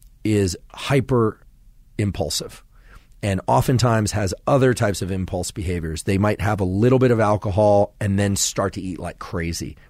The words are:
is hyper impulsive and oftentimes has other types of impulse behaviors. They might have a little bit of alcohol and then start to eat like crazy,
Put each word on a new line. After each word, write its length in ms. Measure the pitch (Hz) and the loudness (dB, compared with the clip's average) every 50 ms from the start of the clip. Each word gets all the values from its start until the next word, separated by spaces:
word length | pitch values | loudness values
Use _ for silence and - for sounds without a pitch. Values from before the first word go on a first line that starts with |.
| - - _ _ - | -20 -20 _ _ -2
is 320 | 107 107 101 98 90 82 - - - | 0 2 2 2 0 -2 -6 -12 -16
hyper 680 | - - - - 139 135 117 - 135 120 110 107 - - - - _ - - - - - - _ - | -16 -10 -4 0 0 0 0 2 0 2 2 0 -2 -6 -14 -20 _ -20 -20 -20 -20 -20 -20 _ -6
impulsive 680 | - 104 101 85 - 80 76 - - - - - - - _ _ - - - - - _ _ - - | -4 -4 -2 -2 -4 -4 -4 -4 -6 -8 -10 -14 -20 -20 _ _ -20 -20 -20 -20 -20 _ _ -14 -6
and 180 | - 101 95 90 - | -4 -2 -2 -2 0
oftentimes 640 | - 117 131 - - 135 117 127 123 113 110 107 98 | 0 2 2 2 2 2 2 4 4 2 2 0 0
has 240 | - 107 104 90 - - - - | -2 -2 -4 -4 -4 -4 -2 2
other 260 | 139 135 131 127 120 | 2 4 4 4 2
types 260 | - 123 104 98 - | 2 0 -2 -2 -2
of 120 | 98 87 | -4 -6
impulse 400 | 98 92 92 85 101 90 87 - | -4 -4 -4 -4 -4 -6 -6 -6
behaviors. 500 | - 107 98 95 90 87 80 80 80 - | -8 -8 -6 -4 -4 -4 -4 -6 -8 -6
They 160 | - 113 98 95 | -2 0 0 2
might 220 | 104 107 107 - | 2 2 0 0
have 180 | - 113 107 98 | -2 -2 -2 0
a 60 | 98 | -2
little 340 | 90 92 101 117 123 131 123 | -2 0 2 4 4 4 4
bit 140 | 127 123 | 4 4
of 80 | 120 110 | 4 4
alcohol 760 | 107 104 107 98 - 107 87 107 107 104 104 101 104 - - - | 2 2 2 0 -2 -2 0 4 4 6 6 4 4 2 -2 -4
and 180 | 107 101 98 98 | -2 -2 0 0
then 160 | 101 101 98 | 0 0 0
start 380 | - - - - - 101 95 | 0 -2 -4 -2 -2 -4 -4
to 80 | - 101 | -4 -6
eat 180 | 90 92 85 - | -8 -8 -8 -8
like 220 | 87 85 - - | -10 -12 -12 -12
crazy, 560 | - - - 87 82 85 82 - 82 - - - - | -12 -8 -6 -6 -4 -4 -6 -6 -8 -10 -12 -16 -20